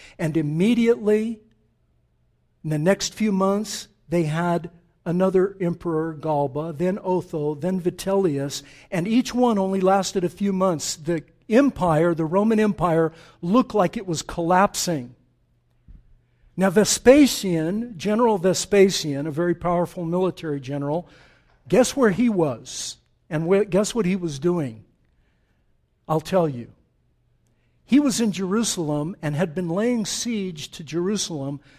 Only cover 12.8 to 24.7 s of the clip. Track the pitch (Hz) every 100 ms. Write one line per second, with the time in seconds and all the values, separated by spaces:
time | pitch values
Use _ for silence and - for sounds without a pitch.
12.8 | 170 165 160 - - _ 170 226 254 214
13.8 | 175 226 190 160 - - 170 180 202 -
14.8 | - 160 123 - _ _ _ _ _ _
15.8 | - - _ _ _ _ _ - 190 180
16.8 | 208 - 240 277 269 - 196 165 156 208
17.8 | 240 185 185 214 240 208 185 175 - 202
18.8 | 196 - 156 139 156 147 175 170 175 180
19.8 | 170 - 165 175 185 170 165 143 127 143
20.8 | 143 156 - - - _ _ _ - 190
21.8 | 254 - 240 175 240 202 156 113 - -
22.8 | - - _ _ - 156 165 196 208 180
23.8 | 208 240 180 190 170 139 170 175 139